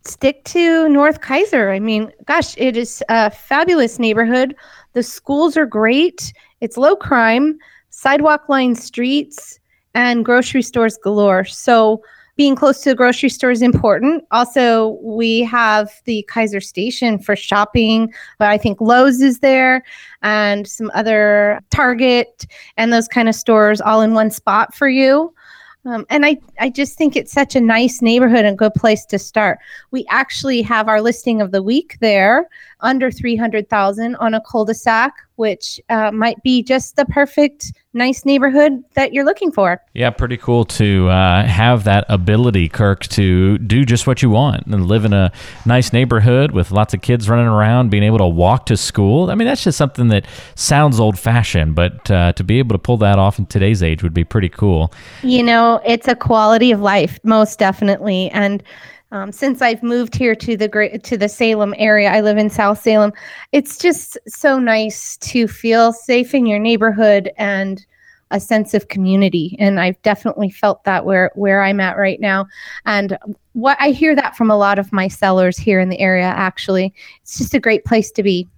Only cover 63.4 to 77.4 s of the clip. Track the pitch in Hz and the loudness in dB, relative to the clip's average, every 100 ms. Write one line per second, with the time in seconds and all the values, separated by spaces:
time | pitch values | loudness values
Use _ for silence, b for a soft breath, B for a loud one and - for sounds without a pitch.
63.4 | B 285 277 - 349 311 - - - - | B -2 -2 -2 -2 -2 -8 -18 -18 -2
64.4 | 294 262 233 220 220 214 - - - 254 | 0 0 0 0 -2 -10 -16 -14 -4 -2
65.4 | 220 - 226 226 233 226 - 247 247 277 | -2 -2 0 2 2 0 -2 -2 0 0
66.4 | 233 208 220 226 226 202 214 202 190 - | 0 0 0 2 0 2 4 2 0 -6
67.4 | 202 196 196 190 _ b b b b 196 | -4 -4 -6 -8 _ b b b b -6
68.4 | - 220 208 208 - 202 185 190 196 170 | -2 -2 0 -4 -4 -4 0 2 2 0
69.4 | 160 - 202 190 180 180 220 202 226 - | -6 -2 0 0 -2 -2 -2 -2 -4 -4
70.4 | 196 - 208 - 202 185 - 190 185 - | -6 -2 -2 -2 -2 -2 0 0 0 -2
71.4 | 202 196 196 202 190 185 196 175 208 190 | 0 2 2 0 -2 -2 -2 -2 -2 -2
72.4 | 196 B B B - 208 196 190 208 202 | -6 B B B -4 -2 -2 -8 -10 -18
73.4 | _ 233 262 277 285 262 311 285 - - | _ -4 -2 0 0 2 2 0 -2 -2
74.4 | 220 208 202 202 196 196 190 - 196 185 | 0 2 2 0 -2 -4 -4 -2 0 2
75.4 | 185 - - 190 185 180 190 185 185 185 | 0 0 0 0 0 -2 0 0 -2 -2
76.4 | 185 - - 190 190 B B B - - | -4 -6 -4 -2 -2 B B B -18 -10